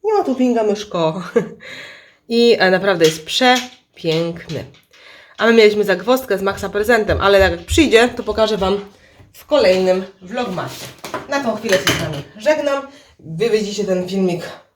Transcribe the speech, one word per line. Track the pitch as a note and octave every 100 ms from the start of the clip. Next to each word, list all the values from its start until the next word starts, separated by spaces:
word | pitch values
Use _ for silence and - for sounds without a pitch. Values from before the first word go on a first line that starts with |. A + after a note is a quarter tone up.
Nie | G4+
ma | G#4+
tu | - B3
Binga, | B3+ A#3
myszko. | G#3+ G#3 - F3+ D#3+ F3 F3 A#3 F3 - -
<laughs> | - - - _ _ _
I, | A#3 A#3 A3
e, | F#3
naprawdę | F#3 G3 F3+ D#3+
jest | D#3+ -
przepiękny. | - B3+ B3+ B3 - _ _ E3+ D#3+ E3+ E3+ - D3 - - _ _ - - - -
A | A3
my |
mieliśmy | A3+ G#3+ G#3
zagwozdkę | G3 F#3 F#3+ C4 B3+ G3
z |
Maxa | G3 G3 G3
Prezentem, | G3+ G#3+ A#3 G3+ E3+
ale | G3 G3
jak | F#3+ E3+ -
przyjdzie, | - C#4 A3 A#3+
to | A#3+
pokażę | G#3+ G#3 A3 G#3+
wam | F#3+ G3+ G3+ _ _ _ -
w | - -
kolejnym | D4 G#3 F#3 F#3 F#3 F#3+ _
vlogmasie. | F3+ A#3+ A#3+ F3 C3+ - - - - - -
Na | C#4
tą | B3+ G#3+
chwilę | A3 F#3
się |
z | - -
wami | D#3+ C#3+ C#3+ G#3+
żegnam. | A#3 D4+ C#4+ C#4 C4+ - _ _
Wy | D3+ E3 A3+
widzicie | G#3+ G3 G#3 F#3+
ten | F3+ F3+
filmik | F#3+ F#3 E3+ - - _